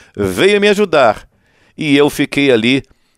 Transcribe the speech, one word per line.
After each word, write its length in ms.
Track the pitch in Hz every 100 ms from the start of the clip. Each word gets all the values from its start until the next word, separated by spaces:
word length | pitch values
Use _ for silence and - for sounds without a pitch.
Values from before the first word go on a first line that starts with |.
| - 98
veio 440 | 95 92 190 208
me 80 | 208
ajudar, 600 | 202 202 156 117 - - _ _ _ _ -
e 200 | 151 139
eu 120 | 143
fiquei 440 | - 143 143 139
ali 320 | 117 117 135 - _ _